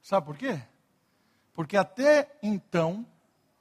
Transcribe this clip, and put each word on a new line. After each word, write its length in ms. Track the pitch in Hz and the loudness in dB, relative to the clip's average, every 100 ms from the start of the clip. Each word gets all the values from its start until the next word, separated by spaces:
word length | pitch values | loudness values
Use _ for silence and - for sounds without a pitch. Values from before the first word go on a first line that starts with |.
Sabe 240 | - 196 147 | 0 -2 -2
por 120 | 147 | -8
quê? 240 | 269 170 113 _ _ _ _ _ _ _ _ | -6 -6 -8 _ _ _ _ _ _ _ _
Porque 220 | - 160 202 | -10 -2 0
até 640 | 190 - 277 302 - - | 0 0 4 4 2 -6
então, 600 | 208 202 - 180 160 190 240 _ _ _ _ _ | -4 -4 -2 -2 0 -4 -12 _ _ _ _ _